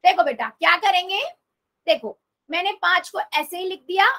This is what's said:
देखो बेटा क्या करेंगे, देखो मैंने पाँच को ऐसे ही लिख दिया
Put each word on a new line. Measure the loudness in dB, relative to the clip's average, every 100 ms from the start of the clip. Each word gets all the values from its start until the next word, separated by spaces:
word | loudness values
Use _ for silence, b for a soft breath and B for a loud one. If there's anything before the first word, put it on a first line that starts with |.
देखो | 4 4
बेटा | 0 0 -6
क्या | 0 2 2
करेंगे, | 2 0 0 -6 -6 -10 _ _ _ _ 0
देखो | 0 -2 -14 _ _ _
मैंने | -4 -4
पाँच | -2 0 0 -2
को | -8
ऐसे | -4 -4 -4 -8
ही | -8
लिख | -8 -6
दिया | 2 2